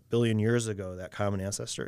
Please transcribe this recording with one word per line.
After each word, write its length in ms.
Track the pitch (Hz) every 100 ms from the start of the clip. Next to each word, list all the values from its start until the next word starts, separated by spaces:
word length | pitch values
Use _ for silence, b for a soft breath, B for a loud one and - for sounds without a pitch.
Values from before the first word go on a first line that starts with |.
| -
billion 280 | 117 117 110
years 300 | 107 120 110
ago, 260 | 101 92 90
that 140 | -
common 300 | - 101 98
ancestor, 440 | 95 101 - -